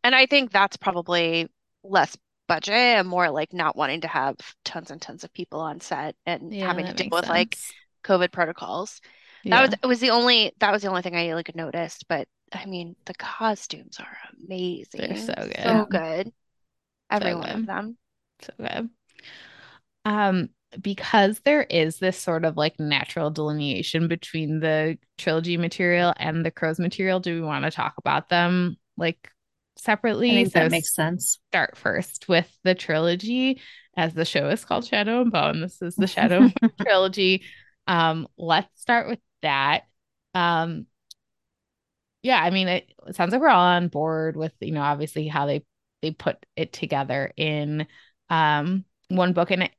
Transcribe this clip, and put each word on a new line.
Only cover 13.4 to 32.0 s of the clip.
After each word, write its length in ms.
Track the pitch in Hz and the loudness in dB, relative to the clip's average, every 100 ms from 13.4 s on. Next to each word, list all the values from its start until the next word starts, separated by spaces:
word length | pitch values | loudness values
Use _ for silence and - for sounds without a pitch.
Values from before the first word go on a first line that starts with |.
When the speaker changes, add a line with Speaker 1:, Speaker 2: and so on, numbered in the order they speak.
| 226 208 - - - - | -2 -4 -8 -16 -16 -18
Speaker 1:
are 160 | - - - _ 175 | -16 -16 -20 _ -14
amazing. 560 | 185 180 175 - - | -6 -6 -6 -12 -10
Speaker 2:
They're 140 | - 196 | -8 -6
so 180 | 226 - | -8 -8
good. 200 | 53 - | -8 -4
Speaker 1:
So 220 | 233 220 208 | 2 2 2
good. 480 | 190 160 160 208 _ _ _ _ _ _ _ _ | -4 -4 -6 -8 _ _ _ _ _ _ _ _
Every 220 | 208 196 | -2 -2
Speaker 2:
So 60 | 175 | -4
Speaker 1:
one 100 | - | -6
Speaker 2:
good. 120 | - | -8
Speaker 1:
of 40 | 220 | -6
them. 300 | 190 214 240 _ _ _ _ | -6 -8 -14 _ _ _ _
Speaker 2:
So 120 | - - | -20 -12
good. 320 | - - 233 _ _ _ - - - - - - _ _ | -8 -8 -8 _ _ _ -20 -20 -20 -20 -20 -20 _ _
Um, 460 | 214 208 202 185 - _ _ - | -4 0 2 2 -2 _ _ -10
because 580 | - 196 - 226 196 214 | -8 -6 2 4 4 2
there 220 | - 294 | 2 2
is 360 | - 170 160 160 | 2 2 0 0
this 180 | 185 185 | -2 -2
sort 260 | - 165 | -4 0
of, 140 | 165 151 | 0 0
like, 220 | 151 _ | -2 _
natural 500 | 151 143 - - 151 | -2 0 -2 -4 -4
delineation 800 | 151 151 151 143 101 - 165 165 | -2 -4 -2 -2 -4 -4 -2 -2
between 520 | 170 - 160 156 156 | -2 -6 -6 -4 -2
the 380 | 160 156 156 165 _ - | 0 0 0 -4 _ -8
trilogy 380 | - 160 165 170 | -2 -2 0 -2
material 560 | 170 - 180 175 175 - | -2 -2 0 2 2 0
and 280 | 165 160 165 | -4 -2 -4
the 60 | |
Crows 280 | - 160 160 | -2 -4 -2
material, 400 | 185 - 190 185 | -4 -2 -2 -2
do 160 | 185 170 | -2 -4
we 60 | 160 | -4
wanna 260 | 143 139 | -4 -4
talk 220 | - 147 - | -4 -6 -4
about 320 | - 143 - | -2 -2 2
them, 480 | 180 175 180 180 - _ - | 2 4 2 0 -4 _ -4
like, 340 | 165 170 - _ _ _ _ - | -4 -4 -14 _ _ _ _ -10
separately? 540 | - 214 233 - 240 | -2 0 0 0 4
Speaker 3:
I 20 | 233 | 4
think 160 | 196 | 4
Speaker 2:
So 60 | 175 | 4
Speaker 3:
that 120 | 160 | 4
makes 220 | 165 156 - | 2 -2 -2
sense. 440 | 160 175 - - _ | -2 -2 -2 -4 _
Speaker 2:
start 280 | 185 147 - | -2 -2 -2
first 500 | - 85 | -2 -2